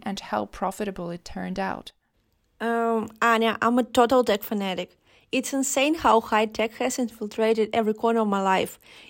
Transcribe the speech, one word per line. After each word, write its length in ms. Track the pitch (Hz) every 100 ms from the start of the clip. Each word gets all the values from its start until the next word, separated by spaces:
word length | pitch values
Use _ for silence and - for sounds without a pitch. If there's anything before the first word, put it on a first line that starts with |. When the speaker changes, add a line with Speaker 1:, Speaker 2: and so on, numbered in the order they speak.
Speaker 1:
and 160 | 214 196
how 260 | - 214 208
profitable 640 | - 185 - 202 196 170
it 140 | 175
turned 340 | - 190 185 185
out. 320 | 190 - - _ _ _ _ _ _ -
Speaker 2:
Um, 480 | 233 233 233 226 214 -
Anya, 380 | 233 226 226 208
I'm 180 | 226 247
a 20 |
total 400 | 240 - 233 254
tech 220 | 240 208
fanatic. 520 | - 214 196 180 185 _ _ _ -
It's 200 | 262 -
insane 440 | 269 254 - 277 320
how 240 | 233 226
high 260 | 226 214 220
tech 280 | 220 220
has 260 | - 247 254
infiltrated 720 | 240 - 208 220 220 226 214
every 220 | 233 214
corner 260 | 214 233 233
of 80 | 214
my 120 | 202
life, 380 | 190 185 180 - _ - -